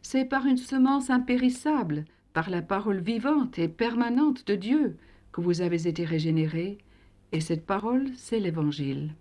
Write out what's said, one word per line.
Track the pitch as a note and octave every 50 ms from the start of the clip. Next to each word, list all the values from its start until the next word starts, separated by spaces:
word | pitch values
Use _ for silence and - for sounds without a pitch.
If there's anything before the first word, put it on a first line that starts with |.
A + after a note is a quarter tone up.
C'est | - - - C4 C4
par | C4 C4+ C4+ B3+
une | C#4 C4
semence | B3+ - - C#4 C4+ B3+ C4+ C#4 C#4 C4 -
impérissable, | C4 B3 B3+ - B3 B3 B3+ B3+ B3 - - D4+ D#4 C#4 G#3+ D#3+ D3+ D3+ D3+ - _ _ _ _
par | _ E3 E3 F#3+
la | F#3 F3
parole | E3 - G3 G3 G3+ G#3+ G3 F#3+
vivante | F3 G3 A#3 A3+ A3+ C#4 D4+ D4 B3+ - -
et | - E3+
permanente | D#3+ E3 - A3+ A#3 A#3 A#3 A#3+ A#3 A#3+ B3+ D4+ D4+ B3+ - -
de | - G3+
Dieu | F#3+ F#3 A3 C4+ D#4 D4 G#3 D#3+ - - - - - _ -
que | - -
vous | E3+ F3+ F3 E3
avez | F3+ E3+ F3 E3+ D#3+
été | E3+ D#3+ E3 E3+
régénérés, | D#3+ E3 D#3+ D#3 D#3+ D#3+ D#3+ D#3 D#3 D#3 D#3+ E3+ G3 G3+ G#3 _ _ - _ _ - _ _ _ _
et | - D#3+
cette | D#3 - E3+ D#3+ -
parole, | - G3 G3 G#3 A3+ B3 C4 C4+ C4+ B3+
c'est | - - - A#3 A3+
l'Évangile. | G3+ F3 D#3+ D#3+ D3+ D3 D3 D3+ C#3+ C#3 C3+ C#3+ D3 D3+ D#3 -